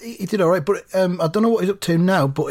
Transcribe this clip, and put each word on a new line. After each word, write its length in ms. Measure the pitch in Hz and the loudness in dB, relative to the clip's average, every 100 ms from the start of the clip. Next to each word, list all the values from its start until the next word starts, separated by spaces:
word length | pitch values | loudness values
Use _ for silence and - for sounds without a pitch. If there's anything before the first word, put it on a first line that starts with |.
he, 120 | 233 | -16
he 120 | 233 185 | -10 -4
did 140 | 214 | 0
all 80 | 165 | 2
right. 140 | 185 | 2
But, 200 | 151 185 - | 0 -4 -2
um, 260 | 190 185 180 | -2 0 0
I 80 | 160 | -2
don't 140 | 208 | 0
know 40 | 226 | 2
what 120 | 226 | 2
he's 80 | 185 | 0
up 100 | 202 | -2
to 140 | - 170 | 0 2
now, 280 | 180 190 139 | 2 2 0
but 200 | 135 156 | -2 -2